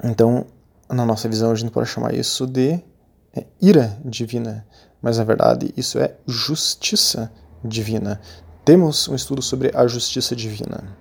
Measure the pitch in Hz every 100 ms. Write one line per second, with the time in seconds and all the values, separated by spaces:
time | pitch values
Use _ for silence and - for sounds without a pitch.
0 | 120 110 117 123 - - _ _ - 127
1 | 117 107 113 110 113 110 117 120 120 -
2 | 120 127 123 - 131 131 131 170 - _
3 | _ _ _ - - _ 185 156 113 101
4 | 131 113 113 120 117 107 - _ _ _
5 | 120 117 110 - - 120 - - 127 110
6 | 139 - - 117 - 156 - - - 208
7 | - - 110 - - - 117 110 107 110
8 | 101 104 - - - - - 175 160 147
9 | - 131 - - - 131 131 - 123 120
10 | - 131 - 120 110 104 - - 95 95